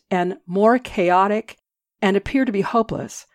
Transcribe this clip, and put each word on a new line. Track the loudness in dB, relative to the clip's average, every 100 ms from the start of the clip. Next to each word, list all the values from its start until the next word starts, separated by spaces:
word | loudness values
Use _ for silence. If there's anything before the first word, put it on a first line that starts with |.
| -4
and | -2 -2 -6 -6
more | 2 4 4
chaotic | 0 0 2 4 2 -2 -6 -18 _ _ _ -4
and | 0 0
appear | 0 -2 0
to |
be | -2
hopeless, | 0 0 -2 -4 -10 -14 -20